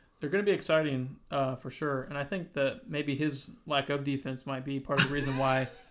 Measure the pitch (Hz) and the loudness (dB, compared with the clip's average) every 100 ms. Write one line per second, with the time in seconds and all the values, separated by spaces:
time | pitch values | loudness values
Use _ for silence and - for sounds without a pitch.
0 | _ - 147 196 202 175 - 160 156 135 | _ -10 -2 0 2 2 4 4 4 0
1 | 131 - - 143 131 127 - - 151 135 | -4 -8 -6 0 0 -2 -8 -4 -2 -2
2 | - 143 139 190 170 - 135 - - 147 | -4 -6 -4 -4 -4 0 0 0 -6 -4
3 | 143 135 151 135 - - - 143 135 143 | 0 0 0 -2 -8 -12 -2 0 2 0
4 | 139 139 135 131 - 135 139 139 - 139 | 0 -2 -2 -6 -6 -6 -4 -4 0 4
5 | 135 143 135 131 135 131 127 - - | 4 4 0 2 4 4 2 -4 -12